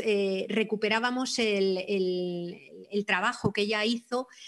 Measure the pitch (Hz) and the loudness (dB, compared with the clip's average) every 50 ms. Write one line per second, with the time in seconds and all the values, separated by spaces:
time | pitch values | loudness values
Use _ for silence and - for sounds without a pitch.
0 | 220 226 208 202 196 196 190 190 - 202 202 220 220 214 220 208 214 208 214 226 | 0 2 2 2 2 0 0 -2 -2 0 0 0 0 0 0 -2 0 2 2 2
1 | 233 247 247 254 262 247 - - 226 214 202 196 190 190 185 185 - - 202 190 | 2 0 0 0 -2 -2 0 0 2 2 2 2 2 2 2 0 -2 -2 0 0
2 | 185 180 180 180 180 180 175 175 170 175 - - 143 - - 185 185 - 202 208 | 2 0 0 0 -2 -2 -4 -4 -6 -8 -10 -12 -16 -20 -20 -20 -14 -4 -2 -2
3 | 202 - 196 180 196 240 240 - - 208 202 214 202 208 220 208 214 233 240 233 | 0 0 0 2 2 0 0 0 -2 0 2 2 0 0 2 0 2 0 0 -2
4 | - - 247 247 262 - - - - | -4 -4 -4 -4 -4 -6 -12 -20 -20